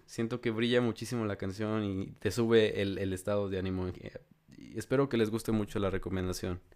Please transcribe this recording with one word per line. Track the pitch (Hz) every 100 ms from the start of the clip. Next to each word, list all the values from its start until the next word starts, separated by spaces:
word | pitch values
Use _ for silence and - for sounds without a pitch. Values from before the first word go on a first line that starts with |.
| -
Siento | - 113 120
que | 120
brilla | 110 120 123
muchísimo | 120 107 110 120 107
la | 98
canción | 98 95 107 110
y | 101 95 98 -
te | -
sube | 120 113 113 107 101
el, | 98 95
el | 98
estado | 92 - 104 101
de | 95
ánimo. | 92 92 92
Y | 87 - - - _ _ - - 110
espero | - 131 139
que | 117
les | 107
guste | 113 -
mucho | 110 101 107
la | 98
recomendación. | 92 90 92 90 90 92 90 -